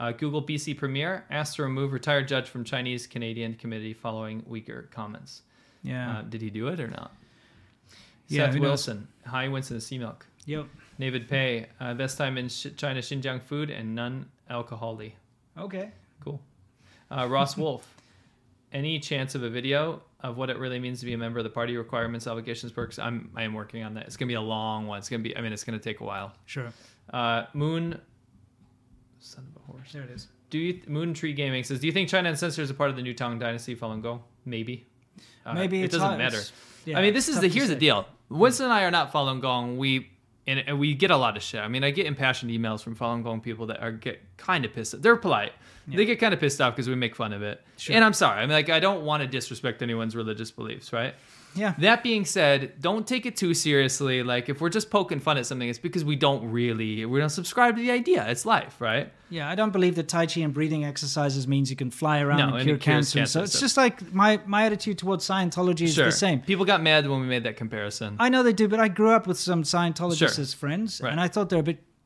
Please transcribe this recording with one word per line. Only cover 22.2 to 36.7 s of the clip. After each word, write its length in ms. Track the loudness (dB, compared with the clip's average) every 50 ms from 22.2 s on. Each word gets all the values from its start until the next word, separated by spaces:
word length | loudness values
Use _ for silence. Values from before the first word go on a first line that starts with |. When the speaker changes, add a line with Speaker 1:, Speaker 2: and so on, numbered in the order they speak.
| -6
Speaker 1:
obligations, 460 | -6 -8 -8 -6 -8 -10 -8 -10 -10 -8
perks? 260 | -8 -8 -8 -8 -6
I'm, 320 | -6 -6 -4 -6 -8 -10 -8
I 60 | -6 -6
am 100 | -4 -4
working 300 | -8 -10 -10 -10 -10 -10
on 100 | -10 -10
that. 120 | -12 -12
It's 100 | -14 -8
gonna 120 | -6 -4 -4
be 60 | -2
a 60 | -4
long 460 | -2 -2 -4 -2 -2 -2 -2 -4 -4
one. 120 | -6 -8 -8
It's 120 | -8 -8
gonna 120 | -8 -6 -6
be, 140 | -6 -6
I 60 | -6 -6
mean, 100 | -6 -6
it's 120 | -8 -8
gonna 140 | -8 -8 -8
take 220 | -8 -8 -10 -8
a 40 | -10
while. 280 | -10 -8 -8 -10 -12 -14 _ _
Speaker 2:
Sure. 260 | -14 -12 -10 -10 -12 -14 -18 -20 -20 _ _ _ -10 -6
Speaker 1:
Uh, 320 | -2 0 0 0 0 -2 -4 -4
Moon, 480 | -4 -2 -2 -2 -2 -4 -4 -6 -10 -14 _ _ _ _ _ _ _ _ _ _ _ _ _ _ _ _ _ _ -20 _ _ _ _
son 280 | -20 -20 -20 -18 -20 -20 -20
of 80 | -20 -20
a 100 | -20 -18
horse. 200 | -18 -18 -16 -16
Speaker 2:
There 100 | -14 -14
it 80 | -14
is. 180 | -14 -16 -16 -18 _ _ _ _
Speaker 1:
Do 80 | -4 -2
you 140 | -2 -2 -2
th-, 140 | -4 -6 -6
Moon 260 | -4 -2 -2 -2 -4
Tree 180 | -4 -4 -4 -2
Gaming 320 | -2 -2 -2 -2 -2 -2
says, 160 | -4 -4 -2
"Do 60 | -2
you 60 | 0 0
think 160 | 0 0 2
China 200 | 2 2 2 2
Uncensored 320 | 0 0 -2 -4 -2 -2 -4
is 80 | -4
a 40 | -2
part 160 | 0 0 0
of 60 | 0
the 60 | -2 -6
new 120 | -6 -6
Tang 240 | -4 -4 -4 -4 -4
Dynasty, 360 | -4 -4 -4 -6 -8 -10 -10
Falun 260 | -8 -8 -8 -8 -6 -6
Gong?" 200 | -8 -8 -8 -12 _ _ _ _
Maybe. 420 | -8 -6 -6 -6 -6 -8 -12 -14 _ _ _ _ _ _ -20 -20 -20 -20 _ _
Uh, 100 | -6 -2
Speaker 2:
Maybe 260 | -2 0 0 0 0
Speaker 1:
it 40 | 0
Speaker 2:
it's 60 | 0 0
Speaker 1:
doesn't 140 | 2 2
Speaker 2:
hard. 120 | 2 2 2
Speaker 1:
matter. 200 | 0 0 0 -2
Speaker 2:
It's, 140 | -6 -6 -12 -18 -20 -20